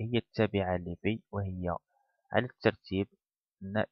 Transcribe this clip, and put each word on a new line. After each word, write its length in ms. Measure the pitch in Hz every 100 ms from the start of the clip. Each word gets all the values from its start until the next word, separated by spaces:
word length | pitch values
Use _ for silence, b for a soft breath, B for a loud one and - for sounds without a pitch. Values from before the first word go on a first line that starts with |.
هي 180 | 110 120
التابعة 580 | - - 107 101 92 90
لبي، 460 | 87 85 98 110 -
وهي 440 | 101 98 92 90 85 - _ _ _ _
على 120 | 107 123
الترتيب 640 | - 113 - - 95 101 _ _ _ _ _
ن-، 220 | 190 110 -